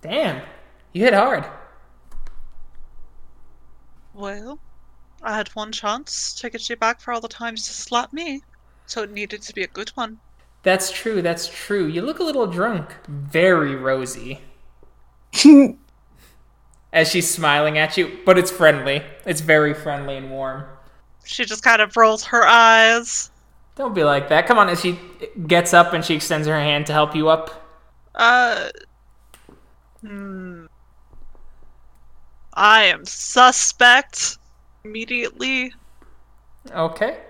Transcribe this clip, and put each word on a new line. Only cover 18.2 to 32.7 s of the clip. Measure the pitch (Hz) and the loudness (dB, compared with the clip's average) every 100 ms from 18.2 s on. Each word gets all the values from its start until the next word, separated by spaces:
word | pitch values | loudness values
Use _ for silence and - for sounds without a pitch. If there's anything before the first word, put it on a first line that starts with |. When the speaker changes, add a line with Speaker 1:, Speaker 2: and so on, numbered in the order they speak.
| - | 4
Speaker 1:
but | 180 | 4
it's | 175 | 4
friendly. | - 160 147 135 139 - - - | 4 4 4 0 -6 -6 -16 -8
It's | 156 | -8
very | 156 156 151 | 2 4 4
friendly | 147 156 143 139 135 | -2 -8 -8 -8 -12
and | 135 | -12
warm. | 135 135 135 147 - - _ _ _ | -10 -10 -10 -16 -20 -20 _ _ _
Speaker 2:
She | - - 226 | -14 -8 -8
just | 214 | -2
kind | - 226 | 2 4
of | 208 233 | 2 4
rolls | 220 220 - | 4 4 -2
her | 240 226 | 2 6
eyes. | 233 226 226 226 233 233 - - _ _ _ _ - | 8 8 8 6 2 -2 -10 -10 _ _ _ _ -8
Speaker 1:
Don't | 269 196 | -6 0
be | |
like | 147 143 143 | 2 2 2
that. | 151 170 | 0 4
Come | 240 | 4
on, | 196 | 4
as | 175 | 2
she | 180 175 - - - - 156 | -4 -6 -10 -18 -18 -12 0
gets | 170 170 | 2 4
up | 175 175 | 4 4
and | 180 | 2
she | 160 160 | -2 -4
extends | - 156 151 | -2 -4 -2
her | 156 | -2
hand | 147 147 147 | 0 -2 -2
to | |
help | 151 151 156 | 0 0 0
you | 156 | 2
up. | 160 160 - - - _ _ _ - | 2 0 -16 -20 -20 _ _ _ 0
Speaker 2:
Uh, | 233 247 247 208 202 - - _ _ _ _ - _ - _ _ _ _ | 2 4 2 -2 -8 -14 -20 _ _ _ _ -20 _ -20 _ _ _ _
hmm. | 214 202 196 190 185 175 165 _ _ _ _ - - - - - - - - - - - - - - | -18 -16 -14 -14 -16 -18 -20 _ _ _ _ -18 -18 -18 -20 -20 -20 -20 -20 -20 -20 -20 -20 -20 -14
I | - 202 | 2 4